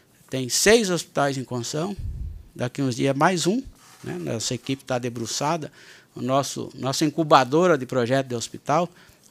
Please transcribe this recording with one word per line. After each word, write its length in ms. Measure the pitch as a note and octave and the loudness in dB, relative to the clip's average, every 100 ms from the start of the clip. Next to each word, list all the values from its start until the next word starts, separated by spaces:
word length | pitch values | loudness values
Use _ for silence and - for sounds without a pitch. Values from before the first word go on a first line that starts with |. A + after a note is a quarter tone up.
| _ _ - | _ _ -8
Tem 180 | C3 B2 | -6 -2
seis 400 | - G3 A#3 F#3+ | 2 6 6 4
hospitais 480 | E3+ - D3 C#3+ C3+ | -2 -2 0 0 0
em 80 | |
construção, 500 | A#2+ B2 A#2 D3+ F#3 G3 - - - - - | -6 -6 -4 -4 -6 -6 -8 -8 -10 -12 -14
daqui 260 | - B2 - | -8 -6 -2
uns 160 | C3+ A#2+ | -2 0
dias 180 | C#3 | 0
mais 320 | C3+ E3 F3+ E3+ | 4 2 4 0
um, 160 | A#3+ - - - - | 0 -4 -14 -20 -14
né? 140 | - F3 | -10 -8
Nossa 360 | D3+ A#2 - | -6 -4 -4
equipe 280 | B2 - C3+ | -4 -4 -6
tá 140 | - B2 | -4 -4
debruçada, 720 | B2 A#2+ A2+ - C#3 E3+ C#3+ - - - _ | -4 -6 -6 -4 -2 -2 -6 -14 -20 -20 _
o 80 | - | -8
nosso, 480 | B2 C#3 C3 - A2+ | 0 0 0 -6 -10
nossa 300 | C3+ B2+ C3+ | -6 -4 0
incubadora 720 | D#3 D#3+ D#3 D3+ C3 D#3 F3+ D3 | 0 2 6 6 6 4 4 4
de 80 | |
projeto 440 | B2 C3 A#2 C3+ C3+ | 0 -2 2 0 0
de 60 | |
hospital, 540 | A#2+ - A#2 - D3+ F3+ - - - _ | -4 -6 -6 0 0 0 -6 -20 -20 _